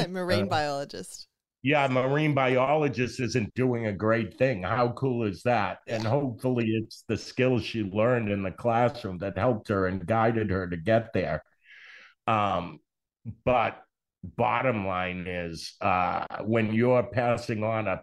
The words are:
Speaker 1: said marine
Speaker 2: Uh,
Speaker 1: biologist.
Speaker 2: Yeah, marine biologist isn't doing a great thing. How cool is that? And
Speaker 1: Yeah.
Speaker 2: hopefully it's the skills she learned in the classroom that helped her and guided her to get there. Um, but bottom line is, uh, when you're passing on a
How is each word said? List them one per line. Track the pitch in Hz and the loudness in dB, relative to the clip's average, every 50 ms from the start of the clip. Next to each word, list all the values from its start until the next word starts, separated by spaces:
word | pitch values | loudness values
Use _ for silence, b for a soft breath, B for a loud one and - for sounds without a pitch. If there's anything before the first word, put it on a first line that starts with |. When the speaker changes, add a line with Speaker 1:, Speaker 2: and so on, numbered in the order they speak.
Speaker 1:
said | - 175 | -2 -2
marine | 185 185 180 180 196 202 196 | -2 -4 -2 0 0 0 0
Speaker 2:
Uh, | 190 | 0
Speaker 1:
biologist. | 175 156 151 147 143 139 143 - - - - - - - - - _ _ _ _ _ _ - | 0 0 0 -2 -4 -6 -6 -8 -10 -12 -12 -12 -14 -18 -20 -20 _ _ _ _ _ _ 0
Speaker 2:
Yeah, | 135 151 147 139 135 | 2 2 4 4 4
marine | 127 127 127 135 139 151 156 151 143 | 2 2 2 2 2 2 2 2 2
biologist | 139 131 127 131 123 131 139 151 156 151 139 113 - 127 117 - - | 2 2 4 4 4 4 4 4 2 2 2 0 0 -2 -2 -2 -4
isn't | 127 110 - 123 104 92 - | -4 -2 0 0 -2 -2 -2
doing | 120 127 127 120 117 113 | 0 0 0 0 0 -2
a | 107 101 | -2 -2
great | 87 107 107 113 117 110 92 - - | 0 2 2 2 2 0 -4 0 0
thing. | 127 135 123 92 90 | 2 2 2 0 -2
How | 90 113 123 123 123 - | -2 0 2 0 0 0
cool | - 135 135 123 120 113 | -2 -2 -2 0 0 0
is | 104 92 - - | -2 -4 -2 0
that? | 123 120 110 98 95 92 - - - | 0 2 2 2 0 -4 -6 -8 -6
And | 117 110 113 | -6 -4 0
Speaker 1:
Yeah. | 110 | 0
Speaker 2:
hopefully | 123 147 147 131 113 - - 127 127 120 113 110 | 0 0 0 -2 -4 -4 -2 0 0 2 2 2
it's | 110 113 110 - - - - - | 0 0 -2 -4 -10 -18 -6 -4
the | 110 - | -4 -4
skills | - - - - 123 131 127 113 - | -4 -6 -2 0 2 4 4 2 0
she | - - 113 104 | -2 -4 -4 -4
learned | 95 92 107 107 123 127 120 113 101 | -2 0 2 2 4 2 2 0 0
in | 101 101 | -2 -2
the | 98 95 | -2 -6
classroom | 90 - - 120 117 117 123 120 120 - - 98 92 85 | -6 -4 -2 0 2 4 2 2 0 -2 -6 -8 -6 -6
that | 98 98 90 92 | -6 -4 -2 0
helped | 104 131 120 104 - - | 0 0 0 0 -2 -2
her | 104 98 95 92 | 0 2 2 0
and | 95 95 87 | 0 -2 -2
guided | 85 113 113 113 117 113 113 107 98 | 0 2 4 4 2 2 0 0 0
her | 92 95 92 87 | 0 -2 -2 -4
to | 87 82 | -6 -4
get | 80 104 110 117 113 - - | 0 2 2 2 2 0 -2
there. | 98 85 76 80 76 - B B B B B B B B B B B B B B B _ | -2 0 0 -2 -4 -6 B B B B B B B B B B B B B B B _
Um, | 117 113 107 104 98 95 90 87 85 76 73 _ _ _ _ _ _ _ _ _ 120 - - _ | 0 2 2 2 2 0 -2 -2 -6 -10 -14 _ _ _ _ _ _ _ _ _ -16 -16 -4 _
but | 127 123 120 110 107 - - - _ _ _ _ _ _ _ - | 2 2 2 2 0 -2 -8 -16 _ _ _ _ _ _ _ -18
bottom | 90 - - 117 113 110 120 127 131 117 107 95 98 | -12 -4 -2 0 0 0 0 0 0 0 0 -2 -2
line | 92 90 92 92 90 90 87 92 | -2 -2 -2 -4 -4 -6 -8 -6
is, | 90 90 85 85 82 82 - - - _ | -6 -6 -6 -6 -8 -10 -12 -14 -12 _
uh, | - 101 92 90 90 87 87 82 78 - - - - | 0 0 2 2 2 0 -2 -4 -6 -6 -8 -8 -4
when | 107 113 113 110 107 110 | 0 2 2 2 2 2
you're | 113 120 123 127 123 110 | 2 4 4 4 4 2
passing | - - 127 120 120 117 107 - - 120 107 107 | 2 -2 0 0 2 0 0 -2 -4 -4 -2 -2
on | 110 113 110 107 95 | -2 -2 -2 -2 -2
a | 92 - | -4 -4